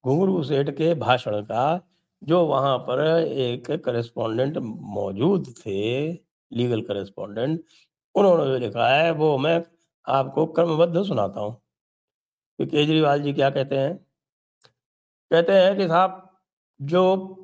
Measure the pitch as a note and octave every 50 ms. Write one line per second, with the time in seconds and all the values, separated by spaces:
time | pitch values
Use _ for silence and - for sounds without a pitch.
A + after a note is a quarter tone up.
0 | _ B2+ C3+ D#3+ G3 F#3+ F#3+ F3+ D3+ C3 D3+ C3+ C#3+ D3 C#3 - D#3+ E3 F3 D3+
1 | B2 A2 B2+ B2 - A#2 G#2 G#2 G#2 G#2+ G#2+ A2+ C3 D3 E3 F3+ - _ _ _
2 | _ _ _ _ - C#3+ D#3+ F3+ E3+ D3+ C#3+ C3+ C3+ C#3 C3 B2 B2+ B2+ B2+ C3
3 | D3 D#3 E3 E3 E3 D#3 - C#3 C3 B2 A#2+ A#2 A#2+ - - - - - A#2+ A#2
4 | A#2 A#2 _ B2 A2+ A2+ A2 A#2 C3 C#3 D#3 - - A2+ A2+ - - G#2 G2+ G#2
5 | G2+ G2 F#2+ G2 B2 F3 G3+ F3+ - - - - - A2 G2 G2 G#2 A2+ A#2+ C3+
6 | D3 D#3+ F3 E3 _ _ _ _ _ _ - A#2 B2 B2 A#2+ G#2+ G#2+ - G2+ G2+
7 | F#2+ G2 _ - G2 G#2 G2+ G#2+ A#2+ C#3 D#3+ E3+ - _ _ _ _ _ _ _
8 | _ _ _ F#3+ G#3 G3 F3+ E3 D3+ C3+ C3 C3 B2 A2 G#2 A#2 A#2 A#2 C3 D3
9 | D#3+ E3+ E3 D3+ D3+ D#3 D3 C3 C3+ D#3 E3 E3+ E3 _ _ _ _ _ _ _
10 | _ - B2+ C3+ C3+ C3 - D3 D#3+ D#3+ - - E3+ E3+ D#3+ D3+ E3+ F3 E3 E3+
11 | G3+ G3 C#3+ A#2 G2+ F#2+ G2+ A2+ G#2 G#2 A#2 - _ _ _ _ _ _ _ _
12 | _ _ _ _ _ _ _ _ _ _ _ _ - C#3+ - D3 D3 D3+ D#3+ D#3+
13 | D#3 D3 C#3+ D3 D3 D3 C#3 C#3 C#3 C#3 C#3 C#3 C3+ C#3 C#3 C3+ C3+ C#3+ F3+ G3
14 | _ _ _ _ _ _ _ _ _ _ _ _ _ _ _ _ _ _ _ _
15 | _ _ _ _ _ _ D#3+ E3 E3+ E3 G3 G3 F3+ F#3+ G3 G3 G3 E3+ D#3+ E3+
16 | F#3 F#3 F#3 - - - _ _ _ _ _ _ _ _ _ _ C#3 C#3 D#3+ F3+
17 | F#3 F#3 F#3+ F#3+ F#3+ F#3+ - -